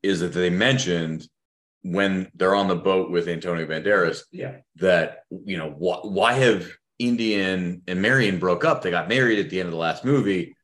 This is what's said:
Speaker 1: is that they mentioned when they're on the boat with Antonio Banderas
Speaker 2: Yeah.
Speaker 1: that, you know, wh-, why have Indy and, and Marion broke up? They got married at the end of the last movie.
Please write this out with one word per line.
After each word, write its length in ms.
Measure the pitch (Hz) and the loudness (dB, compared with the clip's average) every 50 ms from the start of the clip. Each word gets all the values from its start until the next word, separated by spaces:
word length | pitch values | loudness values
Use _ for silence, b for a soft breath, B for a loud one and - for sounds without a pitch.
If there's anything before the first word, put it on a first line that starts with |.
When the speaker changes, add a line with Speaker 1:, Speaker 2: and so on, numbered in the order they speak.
Speaker 1:
is 180 | - 98 98 82 | 0 0 0 0
that 120 | 87 85 71 | -2 -4 -2
they 160 | 87 90 87 | 0 0 0
mentioned 760 | 87 92 110 131 135 131 - 90 87 85 82 80 80 80 - - _ _ _ _ _ _ _ _ _ _ | 2 2 2 2 2 0 0 -2 -2 -2 -2 -4 -6 -8 -10 -16 _ _ _ _ _ _ _ _ _ _
when 480 | - 92 87 98 98 98 95 95 95 - _ | -10 -4 -2 0 0 2 0 -2 -4 -6 _
they're 200 | 82 92 92 98 | 0 2 2 4
on 140 | 101 98 95 | 2 2 0
the 80 | 90 | 0
boat 340 | 85 - 95 95 92 90 - | 0 2 2 2 2 0 0
with 160 | 87 87 85 | -2 -2 -2
Antonio 380 | 87 85 82 87 90 85 82 80 | -2 -6 -4 -4 -4 -4 -4 -4
Banderas 600 | 76 78 80 78 98 104 98 87 82 78 - - _ | -4 -6 -4 0 2 2 4 2 2 -2 -4 -12 _
Speaker 2:
Yeah. 280 | - 92 - - - - _ _ _ | -14 -12 -12 -12 -12 -16 _ _ _
Speaker 1:
that, 440 | - 85 95 90 85 82 - - - _ _ 87 90 78 | 0 2 4 4 4 2 0 -6 -16 _ _ -16 -14 -10
you 120 | 101 92 | -8 -8
know, 140 | 85 80 78 | -6 -6 -8
wh-, 340 | 73 73 85 90 85 - - 104 | -8 -4 -2 -2 -2 -2 -6 -4
why 220 | 95 98 104 117 123 | 0 2 2 2 4
have 340 | 135 131 120 107 92 85 - - _ _ _ _ _ | 4 4 4 4 2 -2 -10 -16 _ _ _ _ _
Indy 420 | 120 120 120 117 113 110 104 101 | -2 0 0 0 0 0 0 0
and, 400 | 95 95 95 92 90 87 87 87 - | 0 0 0 -2 -2 -4 -6 -8 -8
and 160 | - 92 92 | -6 -4 0
Marion 360 | 98 113 131 135 117 101 95 87 | 2 2 4 4 2 2 0 0
broke 260 | 90 92 90 87 - | 2 0 2 2 2
up? 180 | 160 151 - | 0 0 2
They 80 | - 92 | -2 -2
got 180 | 87 87 82 87 | -2 -2 -2 0
married 300 | 113 131 127 117 110 104 | 0 2 2 2 2 2
at 100 | 92 76 | 0 -2
the 120 | 90 92 | -4 -4
end 80 | 90 87 | -4 -4
of 40 | |
the 60 | 82 82 | -4 -2
last 260 | 82 82 - - - | -2 -2 -2 -2 0
movie. 520 | 127 143 135 104 101 98 90 82 - - _ | 0 2 2 2 0 0 -2 -4 -6 -12 _